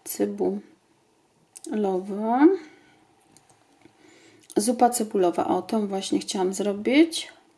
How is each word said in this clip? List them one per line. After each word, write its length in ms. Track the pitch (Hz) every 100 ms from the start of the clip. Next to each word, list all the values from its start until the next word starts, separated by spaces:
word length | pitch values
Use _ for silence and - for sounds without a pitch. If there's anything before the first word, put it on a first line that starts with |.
Cebulowa. 580 | - - 202 202 185 202 - _ _ _ _ _ _ _ _ - - 226 196 185 196 202 220 247 311 381 - - _ _ _ _ _ - _ _ _ _ - _ - - - - - -
Zupa 320 | 208 247 240
cebulowa, 580 | 240 214 202 180 170 -
o, 140 | 180
tą 260 | - 226 208
właśnie 320 | 196 196 196
chciałam 340 | - 202 185
zrobić. 800 | 190 202 202 214 269 330 - - - _